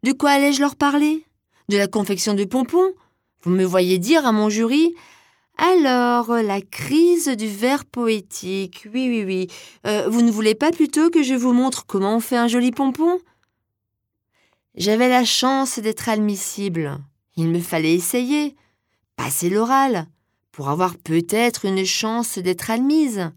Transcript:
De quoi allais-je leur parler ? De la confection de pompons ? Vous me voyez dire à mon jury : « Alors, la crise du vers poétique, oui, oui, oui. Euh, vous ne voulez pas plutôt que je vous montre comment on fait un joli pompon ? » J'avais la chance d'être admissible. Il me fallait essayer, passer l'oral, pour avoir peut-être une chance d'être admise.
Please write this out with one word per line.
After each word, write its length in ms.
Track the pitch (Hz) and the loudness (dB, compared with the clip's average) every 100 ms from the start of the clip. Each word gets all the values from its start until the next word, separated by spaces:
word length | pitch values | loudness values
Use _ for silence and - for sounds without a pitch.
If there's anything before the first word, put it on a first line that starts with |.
De 100 | 233 | -2
quoi 200 | 269 294 | 0 2
allais-je 280 | 277 285 277 | 4 2 2
leur 160 | 285 277 | 0 0
parler ? 480 | 285 285 302 311 - _ _ _ - | 0 2 2 -2 -8 _ _ _ -2
De 80 | 202 | 0
la 80 | 196 | 0
confection 480 | 208 196 196 220 | -2 -2 -2 -2
de 100 | 202 | 0
pompons ? 480 | 196 247 247 339 381 370 _ _ _ _ | 0 -2 0 2 2 -2 _ _ _ _
Vous 100 | 175 | -2
me 120 | 185 | 0
voyez 340 | 185 185 180 185 | 2 2 2 0
dire 280 | 185 320 269 | 2 2 2
à 60 | |
mon 180 | 220 214 | 2 0
jury : « 440 | 208 226 277 330 339 - - _ _ _ - | 0 0 2 2 0 -18 -20 _ _ _ -2
Alors, 720 | 339 370 285 247 240 240 226 | 2 4 4 2 2 0 0
la 260 | 233 214 196 | 0 0 -4
crise 680 | 190 - - 294 339 349 330 | -6 -12 -2 4 4 4 0
du 180 | 240 220 | -4 -4
vers 400 | 196 240 277 - | -2 0 0 -4
poétique, 1000 | - 233 214 185 - 180 190 190 - 214 | -4 0 -2 -4 -12 -6 -6 -6 -10 -8
oui, 160 | 233 254 | -4 -2
oui, 160 | 233 196 | -2 -2
oui. 200 | 185 180 - - _ - | -4 -4 -10 -20 _ -4
Euh, 240 | 214 185 | -2 0
vous 100 | 233 | 2
ne 100 | 233 | 2
voulez 240 | 214 214 | 2 0
pas 180 | 220 294 | 2 0
plutôt 360 | 330 294 - 330 | 2 0 2 2
que 140 | 339 | 2
je 120 | 262 | 2
vous 200 | 262 247 | 0 2
montre 320 | 240 262 254 - | 2 2 -2 -6
comment 300 | 196 196 226 | -2 0 0
on 40 | |
fait 160 | 226 240 | 0 0
un 120 | 240 | 0
joli 220 | 240 247 | 2 0
pompon ? » 480 | 233 269 262 330 359 _ _ _ _ _ _ _ _ _ _ _ _ _ _ _ | 0 -2 0 0 0 _ _ _ _ _ _ _ _ _ _ _ _ _ _ _
J'avais 340 | - 185 220 254 | -6 0 2 4
la 160 | 247 | 4
chance 540 | 240 - 254 269 269 - | 2 0 0 0 -2 -4
d'être 320 | 220 214 - | -6 -4 -4
admissible. 880 | 214 214 196 - - 202 165 147 139 - _ _ - | 0 0 -2 -8 -6 -6 -4 -6 -8 -14 _ _ -4
Il 120 | 165 | -2
me 120 | 170 | -2
fallait 340 | 170 165 160 | -2 -2 2
essayer, 640 | 170 175 247 247 294 294 285 _ _ _ _ _ - | 0 0 -4 0 -2 -2 -8 _ _ _ _ _ -10
passer 320 | 123 131 170 | -6 -2 0
l'oral, 580 | 202 226 269 269 208 156 _ _ _ _ | 0 2 2 2 0 -6 _ _ _ _
pour 180 | - 139 | -10 -6
avoir 280 | 151 185 170 | -2 -2 -2
peut-être 680 | - 160 170 208 240 240 | -2 -2 0 0 0 0
une 200 | 202 190 | -4 -2
chance 540 | 185 - 220 226 233 - | -2 -4 -4 -4 -4 -4
d'être 320 | 180 180 - | -4 -4 -4
admise. 600 | 226 262 311 294 208 170 | -2 2 2 0 -2 -6